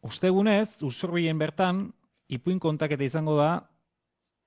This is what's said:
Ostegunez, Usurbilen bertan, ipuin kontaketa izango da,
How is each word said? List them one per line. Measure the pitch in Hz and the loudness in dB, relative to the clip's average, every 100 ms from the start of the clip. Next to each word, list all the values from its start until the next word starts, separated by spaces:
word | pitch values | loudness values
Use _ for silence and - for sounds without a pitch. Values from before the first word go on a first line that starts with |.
| - | -12
Ostegunez, | - 185 185 208 208 214 - 143 | -2 2 4 4 2 0 -4 -8
Usurbilen | 120 175 170 165 160 | -4 -4 0 0 0
bertan, | 151 - 185 185 196 - _ _ _ | -2 0 0 0 -4 -14 _ _ _
ipuin | 127 175 185 | -6 -2 0
kontaketa | 165 151 156 143 | 0 0 -2 -2
izango | 135 160 156 151 | -2 -2 0 2
da, | 147 175 - _ _ _ _ _ _ _ | 2 0 -6 _ _ _ _ _ _ _